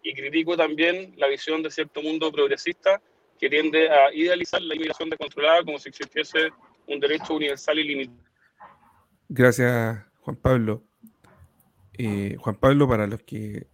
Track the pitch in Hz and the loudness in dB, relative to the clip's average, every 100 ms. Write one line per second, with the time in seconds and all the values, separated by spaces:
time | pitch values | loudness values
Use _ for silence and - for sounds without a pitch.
0 | - 135 135 165 165 170 156 151 170 185 | -10 -10 -4 -2 0 0 0 2 0 0
1 | 190 - 139 139 - 160 156 160 151 147 | -8 -2 -2 0 -4 -4 -4 -6 -8 -6
2 | 151 160 156 147 139 135 170 175 190 196 | -6 -2 -2 0 0 0 -6 -2 0 0
3 | _ _ _ _ 135 147 156 156 160 147 | _ _ _ _ -2 0 2 2 6 6
4 | 139 156 170 175 175 175 170 156 156 151 | 6 4 0 0 -2 -6 -4 -6 -6 -6
5 | 165 - 143 - 147 170 170 147 143 - | -8 -8 -8 -2 4 4 2 -10 -12 -16
6 | 135 151 151 160 160 - _ _ - 143 | -8 -6 -2 -2 -2 -4 _ _ -10 -2
7 | 143 156 - 156 147 139 - 156 151 143 | 0 -2 -2 -4 -2 -4 -2 -2 -2 -4
8 | 131 120 _ _ _ _ - _ _ _ | -8 -14 _ _ _ _ -20 _ _ _
9 | _ _ _ 123 123 120 123 120 113 110 | _ _ _ 4 4 6 2 2 -2 -6
10 | - _ - 120 127 127 110 107 _ _ | -12 _ -14 -4 0 2 0 -4 _ _
11 | - _ _ _ - _ _ _ _ - | -20 _ _ _ -20 _ _ _ _ -8
12 | 113 101 101 - - 101 135 143 139 113 | -4 -4 -4 -4 -6 2 4 6 4 2
13 | 104 107 - 107 107 104 - | 0 -6 -10 -12 -10 -12 -14